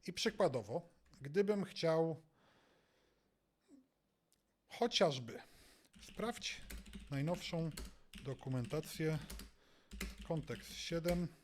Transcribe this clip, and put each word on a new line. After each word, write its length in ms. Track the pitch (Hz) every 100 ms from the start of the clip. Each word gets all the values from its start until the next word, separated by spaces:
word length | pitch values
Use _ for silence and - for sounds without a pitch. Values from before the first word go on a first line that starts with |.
| -
I 60 |
przykładowo, 760 | 180 226 208 185 127 98 143 - _ _ -
gdybym 440 | 135 165 196 208 185
chciał 560 | - 165 160 165 160 - _ _ _ _ _ _ _ _ _ _ _ _ _ _ 269 262 _ _ _ _ _ _ _ _
chociażby 720 | - 233 - 185 131 117 - - - - - - -
sprawdź 600 | - - 214 233 - - - - - - -
najnowszą 640 | 139 147 180 - 170 165 - - - - - 131
dokumentację 920 | 135 - 131 113 151 156 - 156 156 - - - - _ - _ - - - -
kontekst 460 | 160 127 110 -
siedem 540 | - - 170 165 175 170 -